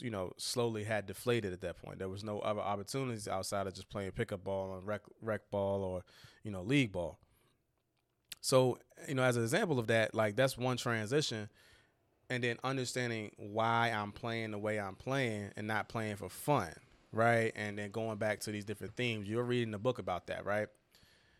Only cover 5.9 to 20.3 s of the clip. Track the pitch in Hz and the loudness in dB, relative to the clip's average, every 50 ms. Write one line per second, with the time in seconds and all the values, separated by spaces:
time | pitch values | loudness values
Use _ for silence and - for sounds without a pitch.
5.9 | 92 90 - _ - - - - - - - 110 101 92 90 110 143 143 131 107 | -2 -4 -6 _ -18 -20 -20 -20 -20 -12 -8 -6 -6 -4 0 4 4 4 4 4
6.9 | 90 90 85 76 73 - _ _ _ _ _ _ _ _ _ _ _ _ _ _ | 2 -2 -2 -4 -4 -10 _ _ _ _ _ _ _ _ _ _ _ _ _ _
7.9 | _ _ _ _ _ _ _ - - - - - 135 127 131 123 - - - _ | _ _ _ _ _ _ _ -18 -14 -6 0 4 4 6 6 4 2 -2 -8 _
8.9 | - - - - 139 127 127 127 120 120 117 113 147 208 233 175 147 123 113 110 | -20 -12 -6 -2 0 4 4 4 4 4 2 2 2 2 2 2 2 2 2 4
9.9 | 117 113 107 - - 110 110 107 104 117 131 131 - 117 123 127 123 120 - 123 | 4 4 4 4 4 2 2 4 4 4 4 2 2 0 0 0 0 0 0 0
10.9 | 117 110 107 101 135 156 147 - 120 107 104 104 _ - - - - - _ _ | 0 0 0 2 2 2 2 2 -2 -4 -6 -8 _ -18 -20 -20 -20 -20 _ _
11.9 | _ _ _ _ _ _ _ - 127 120 123 120 117 - - 131 135 135 123 120 | _ _ _ _ _ _ _ -4 -2 0 0 0 0 0 -2 -2 0 0 -2 -2
12.9 | - 127 123 120 113 110 107 - - - 107 101 104 110 113 113 117 117 117 117 | -2 0 0 0 0 -2 -4 -6 -10 -12 -10 -4 0 2 4 4 6 4 4 4
13.9 | 113 107 104 101 - - - 117 113 113 113 107 107 101 104 107 107 107 101 95 | 2 0 -2 -2 -6 -6 -4 -4 -2 -2 -2 -4 -4 -2 -2 0 0 0 -2 -4
14.9 | 95 - - 127 131 139 131 113 110 104 101 95 - 107 104 107 107 104 - - | -8 -8 -6 -2 0 0 0 0 0 -2 -4 -6 -6 -6 -2 0 0 0 -2 -2
15.9 | - 117 110 107 104 101 98 92 - - - 147 147 123 92 80 - - - - | -4 -4 -4 -4 -4 -6 -8 -10 -10 -4 0 2 2 2 2 0 -6 -12 -18 -20
16.9 | - _ _ - 117 110 113 117 117 113 113 110 - 110 104 104 101 104 104 101 | -20 _ _ -4 2 4 6 6 6 6 4 2 0 -2 -4 -4 -4 -6 -6 -6
17.9 | 98 113 113 113 107 101 110 107 104 - - 110 104 104 101 107 104 - 98 101 | -4 -4 -2 -2 -2 0 0 0 0 0 -2 -4 -4 -4 -4 -6 -6 -6 -8 -8
18.9 | - - 123 120 113 107 101 98 110 117 123 120 123 123 117 110 107 101 104 127 | -4 -2 0 0 0 -2 -2 -2 0 0 0 2 2 2 2 0 -2 0 0 0
19.9 | 120 - 95 95 90 87 - - | 0 0 -2 -2 -2 -2 -2 -6